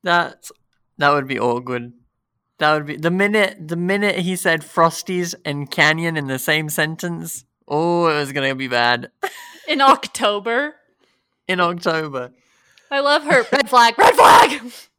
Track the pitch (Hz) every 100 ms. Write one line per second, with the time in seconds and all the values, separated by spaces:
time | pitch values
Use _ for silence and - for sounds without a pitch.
0 | 180 175 160 - - _ _ _ _ -
1 | 143 147 135 131 123 120 127 123 120 _
2 | _ _ _ _ _ _ 156 151 147 151
3 | 160 185 202 214 190 - 156 170 180 202
4 | 208 190 180 180 185 165 - - 165 -
5 | - 180 175 - - 143 139 - 151 156
6 | 170 160 139 131 - 156 151 147 156 160
7 | 175 165 165 - _ _ _ 147 170 170
8 | 170 147 139 139 135 131 131 123 120 120
9 | 123 _ 381 - - - - 294 269 -
10 | - - 220 208 208 233 - - _ _
11 | _ _ _ _ - 185 175 175 175 160
12 | 156 135 123 _ _ _ _ _ _ 277
13 | 285 294 294 277 220 269 226 247 233 226
14 | - - - - - 285 240 - -